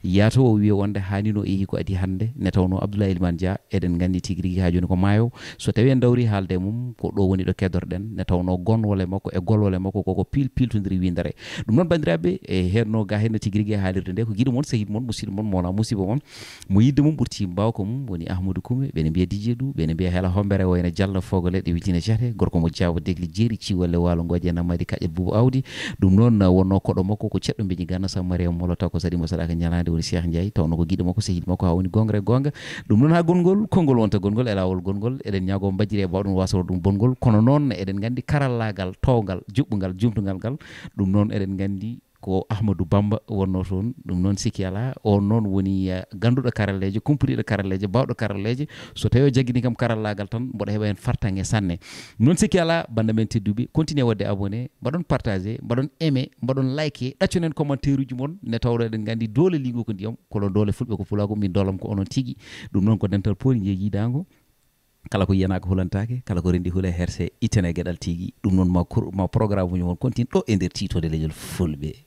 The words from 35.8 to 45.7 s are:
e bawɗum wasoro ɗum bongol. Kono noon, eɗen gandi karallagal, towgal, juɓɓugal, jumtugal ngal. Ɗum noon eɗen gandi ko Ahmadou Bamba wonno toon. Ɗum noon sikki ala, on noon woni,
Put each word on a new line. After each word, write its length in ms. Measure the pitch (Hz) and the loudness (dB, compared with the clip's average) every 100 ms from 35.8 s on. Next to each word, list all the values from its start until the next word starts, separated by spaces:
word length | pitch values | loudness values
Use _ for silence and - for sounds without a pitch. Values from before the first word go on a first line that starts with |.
| 101 104 | 0 0
e 40 | 92 | 0
bawɗum 280 | 95 98 | -2 0
wasoro 280 | 95 92 95 | 0 2 0
ɗum 180 | 87 90 | 0 0
bongol. 340 | 92 101 123 127 | 2 4 2 2
Kono 220 | 127 104 | 4 6
noon, 300 | 117 147 143 | 6 4 2
eɗen 280 | 101 95 98 | -2 -4 -4
gandi 220 | 110 127 | -4 -4
karallagal, 720 | - 151 135 120 110 95 92 95 | -2 0 0 -2 -4 -4 -6 -2
towgal, 380 | - 120 98 90 - | 2 2 2 -6 -4
juɓɓugal, 420 | 101 - 104 95 92 | -2 0 -2 -2 0
jumtugal 380 | 113 107 98 92 | 0 0 -4 -4
ngal. 200 | 107 143 - - - - | -6 -8 -12 -18 -12 -2
Ɗum 140 | 98 | 2
noon 220 | 101 104 | 4 2
eɗen 240 | 107 95 95 | 0 -4 -4
gandi 420 | 98 98 107 120 _ _ | -4 -4 -8 -10 _ _
ko 220 | - 92 - | -2 -2 -2
Ahmadou 380 | 107 107 90 85 | -2 0 0 2
Bamba 340 | 101 104 110 - | 2 2 -2 -4
wonno 340 | 104 95 92 | -2 0 -2
toon. 300 | 95 95 113 - - | -2 -4 -4 -6 -4
Ɗum 160 | 90 | 0
noon 140 | 95 101 | 0 0
sikki 260 | 113 - | -2 -4
ala, 300 | 92 98 127 - | -6 -4 -6 -4
on 160 | 110 101 | 2 2
noon 240 | 101 113 | 4 2
woni, 460 | 104 98 95 | 2 0 0